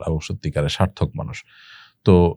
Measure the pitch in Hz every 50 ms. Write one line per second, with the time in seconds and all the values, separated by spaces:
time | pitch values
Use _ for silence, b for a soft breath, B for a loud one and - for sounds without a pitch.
0 | - 85 80 78 - - 92 - - 78 - - 73 73 - - 95 92 - -
1 | - - - - - - - - B B B B B B B B B B B _
2 | - 104 92 87 87 85 -